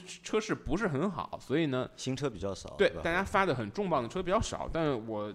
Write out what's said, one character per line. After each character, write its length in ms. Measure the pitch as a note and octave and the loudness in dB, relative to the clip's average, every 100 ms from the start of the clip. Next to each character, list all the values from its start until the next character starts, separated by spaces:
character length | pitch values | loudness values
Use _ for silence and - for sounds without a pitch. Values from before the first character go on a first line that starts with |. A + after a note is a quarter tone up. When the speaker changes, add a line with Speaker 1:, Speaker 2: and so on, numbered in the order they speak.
| - - | -10 -14
Speaker 1:
车 180 | - A3 | -2 -2
市 140 | - | 0
不 220 | C#3+ - E3 | -2 0 0
是 100 | G#3+ | 2
很 240 | C3+ F#3+ | 2 0
好， 260 | D#3 E2 - | -2 -6 -8
所 180 | - C#3 | 0 2
以 80 | D#3+ | 2
呢， 240 | C3 B2+ - | 0 -2 -4
Speaker 2:
新 180 | - | -4
车 160 | C3 C#3 | -2 -2
比 80 | G2+ | -2
较 160 | F#2+ | -4
少， 220 | F#2+ - - | -6 -8 2
Speaker 1:
对， 100 | G3 | 2
Speaker 2:
对 60 | E2 | 4
吧？ 60 | |
Speaker 1:
大 100 | E3+ | 0
家 120 | E3+ | 0
发 200 | G3 G3+ | 2 4
的 80 | F#3+ | 4
很 160 | B2 G#2 | 2 0
重 180 | C#3 G3+ | -2 0
磅 100 | D3+ | 2
的 80 | A#2 | 0
车 140 | - | -2
比 80 | E3+ | 0
较 100 | G3+ | 2
少。 300 | G3+ - - | 2 -2 -2
但 320 | D#3+ D#3 B2+ A2+ | 0 2 0 -2
我 240 | G#2+ G#2 | -4 -4